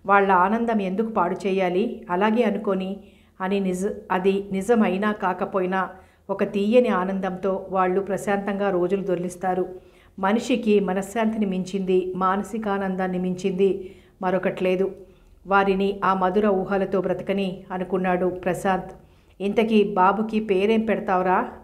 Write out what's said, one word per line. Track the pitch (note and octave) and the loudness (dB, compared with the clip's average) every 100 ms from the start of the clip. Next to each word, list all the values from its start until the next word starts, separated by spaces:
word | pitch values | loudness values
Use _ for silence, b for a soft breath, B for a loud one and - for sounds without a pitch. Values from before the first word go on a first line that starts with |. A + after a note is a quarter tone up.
| F#3+ | 4
వాళ్ళ | G3+ G3 | 4 6
ఆనందం | F3+ F#3+ A3+ A#3 G#3+ | 4 4 2 0 0
ఎందుకు | F#3 G3 A3 | -2 -2 -2
పాడు | G3+ F3 F3+ G3+ | 0 0 -2 -2
చేయాలి? | F#3+ F3+ F3+ B3 - - | 0 0 0 -2 -6 -4
అలాగే | F3+ G#3+ A3+ | 0 2 2
అనుకొని | A3 G3 G3+ F#3+ F#3+ G3 B B B - | 0 -2 -2 -2 -4 -8 B B B -8
అని | F#3+ G3 | -2 0
నిజ-, | F#3+ F3+ G3+ - - | 0 -2 -4 -6 -4
అది | F#3 G3 G3 - | 0 2 0 -2
నిజమైనా | F#3+ F#3+ A3+ G3+ F#3 G#3 | -4 2 2 4 2 -2
కాకపోయినా | G#3 F#3 F3+ G3+ G3 F3+ F#3+ F3+ B B B - | 0 -2 -2 -2 -2 0 -2 -4 B B B -8
ఒక | F#3+ | -4
తీయని | G#3+ G3+ G#3 B3 A#3+ | -2 0 4 4 4
ఆనందంతో | F#3 F#3 F#3+ F#3+ F#3 G3 F#3+ - | 2 0 -2 -4 -2 -2 -4 -2
వాళ్ళు | F#3+ F#3 F#3 | 0 2 0
ప్రశాంతంగా | G3 F#3 G#3 G3+ G3 G3 G3+ | -2 -4 -2 -2 -2 -2 0
రోజులు | F3+ F3 G3 | 0 0 -2
దొర్లిస్తారు. | F3+ F3 F3+ - F#3+ F#3 F3 B B B B - | -2 -2 -4 -4 -2 -2 -4 B B B B -4
మనిషికి | F#3+ A#3 B3 A#3 G#3+ G#3 | 0 0 0 0 4 4
మనశ్శాంతిని | F#3 F#3+ F#3+ A#3 A3 A3 G3 | 4 -2 -2 -2 0 0 -2
మించింది, | F#3 F3+ G3 F#3 F#3 F#3 F#3 | -2 -4 -4 2 2 0 0
మానసికానందాన్ని | F#3 G3 G3+ A3+ G#3+ G3 F#3+ F#3 F#3 F3+ | 0 0 -2 -6 -4 -2 -2 -2 -2 -2
మించింది | F#3 F3+ G3 F3+ G3 F#3+ B B B B | -2 -2 -2 2 2 2 B B B B
మరొకటి | F#3 F#3 F#3 - | -2 0 -2 0
లేదు. | F#3 F#3 F#3+ - B B B B F3+ | 0 0 -2 -4 B B B B 0
వారిని | G3 G3 F#3+ G3 G3 | 2 4 2 0 0
ఆ | F#3 | 0
మధుర | F#3+ F#3 G3+ G#3+ | 2 2 2 2
ఊహలతో | F#3+ F#3 G3 F#3+ F#3+ | 0 0 -2 0 0
బ్రతకని | F3+ F3 - G3 F#3+ F#3 - | 0 -4 -2 -2 -2 -6 -10
అనుకున్నాడు | F#3 F3+ F#3 F#3 F3+ F3+ | -8 -4 -2 0 0 0
ప్రశాంత్. | F3+ F#3 E3 G3+ F3+ - - b b b b | -2 -4 -2 0 -2 -4 -16 b b b b
"ఇంతకీ | G3 A#3 A3 G#3+ G3 | -2 0 4 4 4
బాబుకి | F#3 F#3 G3+ A3 G#3+ | 4 4 2 -2 -2
పేరేం | G#3+ F#3 G#3 A3+ | 0 2 2 2
పెడతావురా?" | A3 F#3+ G#3 F#3 F#3 G3 - - | 2 -2 0 0 2 0 -2 -10